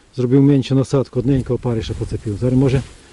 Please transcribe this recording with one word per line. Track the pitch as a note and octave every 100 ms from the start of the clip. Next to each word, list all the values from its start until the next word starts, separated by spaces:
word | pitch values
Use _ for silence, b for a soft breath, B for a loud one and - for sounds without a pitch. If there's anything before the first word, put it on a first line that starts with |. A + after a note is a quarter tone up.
| b B2+
зробив | B2 C#3
меншу | C#3 C#3 -
насадку, | C3+ B2 C#3 B2+ B2+
одненького | A#2+ C3+ A#2
опариша | A#2+ B2 A2+ G#2 G#2+
поцепив. | A2 A2 A2 G2+
Зараз, | B2 B2+
може, | C3+ C3 - B B